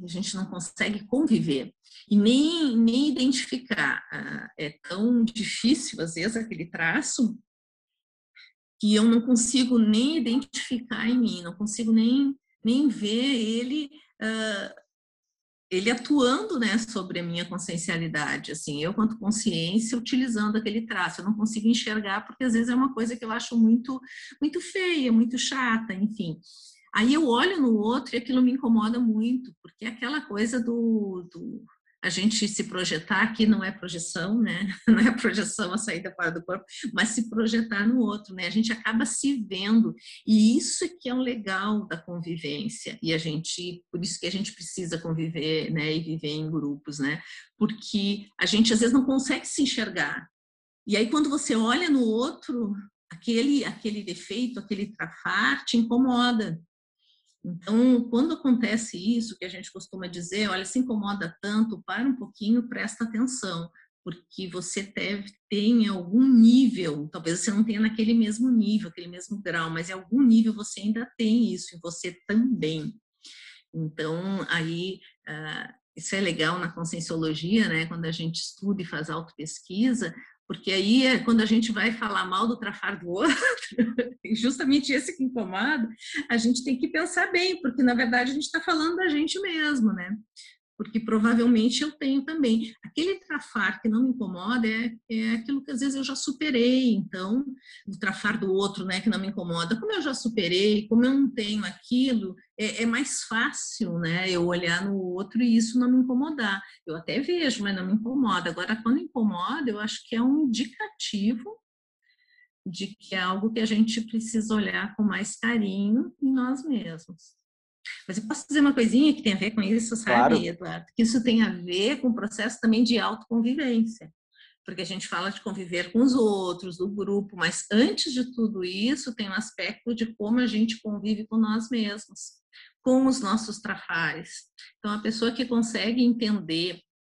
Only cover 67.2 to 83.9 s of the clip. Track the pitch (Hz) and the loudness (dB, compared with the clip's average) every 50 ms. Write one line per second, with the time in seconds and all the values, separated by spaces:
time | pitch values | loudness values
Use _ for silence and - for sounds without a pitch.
67.2 | 160 165 170 175 - 226 202 208 220 226 208 208 220 220 214 - 214 220 233 233 | -2 -2 -2 0 0 0 2 2 2 2 2 2 2 0 2 2 2 4 4 4
68.2 | 214 208 214 226 247 262 247 220 202 208 214 214 170 165 - - 175 170 175 180 | 4 2 2 0 2 4 4 4 4 4 2 0 0 -2 -12 -14 -14 -14 -14 -16
69.2 | 180 - 208 202 196 180 165 170 160 165 165 165 170 175 190 190 190 - 220 277 | -12 -12 -10 -8 -6 -4 -2 -2 -2 -2 -4 -4 -6 -6 -8 -12 -6 0 4 6
70.2 | 277 233 226 226 220 226 214 214 214 - - 202 196 214 220 226 247 - _ - | 8 8 8 8 8 6 2 -2 -6 -10 -10 -6 -2 -2 -2 -2 -4 -8 _ -2
71.2 | 226 214 220 240 226 190 180 180 - - - 170 - 170 165 - - 180 175 _ | 0 2 4 4 4 2 0 -4 -8 -12 -16 -12 -12 -12 -10 -8 -10 -10 -12 _
72.2 | _ - 202 226 240 262 240 170 156 156 160 156 151 - - - _ _ _ _ | _ 0 2 2 4 2 2 0 -2 -2 -2 -4 -6 -8 -10 -12 _ _ _ _
73.2 | _ - - - - - - - _ _ - 160 160 156 156 - 156 156 160 170 | _ -20 -20 -20 -20 -20 -20 -20 _ _ -8 -6 -6 -6 -6 -6 -4 -4 -4 -4
74.2 | 185 196 196 190 - - 165 170 160 165 165 170 180 190 185 - - - _ _ | -4 -4 -4 -4 -2 -2 -2 -2 -2 -2 -4 -4 -4 -6 -8 -10 -14 -20 _ _
75.2 | - - 156 156 156 151 - - - - - _ _ _ - 165 165 - 196 190 | -16 -14 -12 -12 -10 -10 -10 -10 -10 -12 -16 _ _ _ -18 -12 -8 -6 -2 -2
76.2 | 202 175 165 - 156 160 175 180 170 170 - 170 170 165 - 170 165 - 170 160 | 0 0 0 0 0 0 0 -2 -4 -6 -6 -6 -8 -6 -6 -8 -6 -6 -4 -2
77.2 | 160 156 151 151 160 175 214 226 214 175 160 160 165 165 170 165 160 160 165 170 | -2 -2 -4 -4 -2 2 2 4 4 2 2 -2 -2 -4 -6 -6 -6 -6 -6 -4
78.2 | 165 165 165 - - - - - 196 202 196 196 175 - 175 147 156 160 156 165 | -6 -6 -6 -6 -8 -10 -12 -8 -4 -4 -2 -2 -4 -6 -6 -8 -6 -6 -6 -8
79.2 | 165 - _ - 147 156 - - - - 185 202 240 262 240 165 190 165 165 - | -8 -10 _ -14 -12 -12 -12 -16 -14 -8 -2 2 2 2 2 2 -2 -4 -6 -10
80.2 | - - _ _ _ - 196 - - 196 190 190 196 202 233 262 262 262 262 262 | -20 -20 _ _ _ -14 -12 -8 -4 -2 0 2 4 4 6 6 6 6 4 2
81.2 | 254 240 233 220 220 214 220 226 226 - - 208 202 233 226 - 233 208 202 190 | 2 4 4 4 6 6 4 4 4 2 0 0 0 0 0 -2 -4 -4 -2 -2
82.2 | 185 180 185 190 220 226 240 - 220 202 - - - 185 202 165 175 175 175 196 | -2 -2 0 0 0 0 -2 -4 -6 -8 -8 -6 -6 -6 -6 -8 -8 -6 -4 0
83.2 | 269 320 269 - 480 508 480 - - - - - 226 233 | 2 2 2 2 2 0 0 -2 -6 -10 0 0 0 0